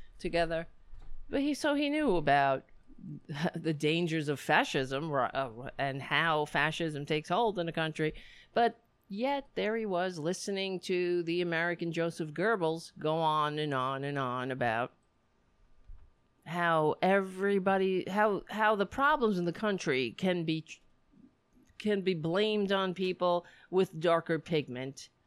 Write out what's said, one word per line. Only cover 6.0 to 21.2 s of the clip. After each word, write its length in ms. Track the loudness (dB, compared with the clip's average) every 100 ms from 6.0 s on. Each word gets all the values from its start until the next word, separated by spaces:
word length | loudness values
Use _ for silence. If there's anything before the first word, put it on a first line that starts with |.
how 420 | -2 0 2 2
fascism 600 | 0 0 0 0 -4 -4 -2
takes 220 | -2 0
hold 300 | 0 0 0
in 100 | -4
a 40 |
country. 420 | -2 -4 -2 -4 -4 -16 -20 -4
But 240 | 2 2 0 _ _ -12
yet 400 | -4 -2 -2 -4
there 220 | -4 -2 -2
he 100 | -2
was 320 | 0 -2 -2
listening 600 | -4 -4 -4 -2 -2 -4
to 420 | -2 0 0 0
the 160 | 0 0
American 520 | 0 0 0 -2 -4
Joseph 380 | -2 -2 -2 -6
Goebbels 600 | -2 0 2 0 -2 -8 -6
go 180 | -2 2
on 420 | 2 2 0 0
and 160 | 0
on 300 | 0 0 -2
and 140 | -4 -2
on 320 | -2 -2 -4
about 420 | -2 0 0 -2 _ _ _ _ _ _ _ _ -20 -18 -18 -18 _ _ _
how 520 | -6 0 4 4 4 4
everybody, 1040 | 4 4 2 -2 2 2 2 2 2 0 0
how, 340 | 2 2 2 -4
how 260 | 0 2
the 120 | 4 0
problems 520 | 2 2 4 2 2
in 60 |
the 80 | -2
country 640 | -2 -2 -2 0 0 0 0
can 280 | 0 0
be, 200 | 0 -2 -4 -18 _ _ _ -20